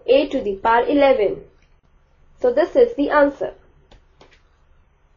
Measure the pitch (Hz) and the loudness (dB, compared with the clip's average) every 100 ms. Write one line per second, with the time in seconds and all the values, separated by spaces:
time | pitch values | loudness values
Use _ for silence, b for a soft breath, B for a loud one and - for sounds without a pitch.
0 | - 262 294 269 202 190 226 233 247 285 | 0 2 2 -4 -6 -4 0 0 0 2
1 | 277 233 196 - - _ _ _ _ _ | 2 2 -2 -4 -16 _ _ _ _ _
2 | _ _ _ - 254 254 339 294 233 - | _ _ _ -4 -2 0 0 2 0 0
3 | 285 294 285 - - - _ _ _ - | -2 2 0 -2 -12 -14 _ _ _ -20
4 | _ _ _ _ _ _ _ _ _ _ | _ _ _ _ _ _ _ _ _ _
5 | _ | _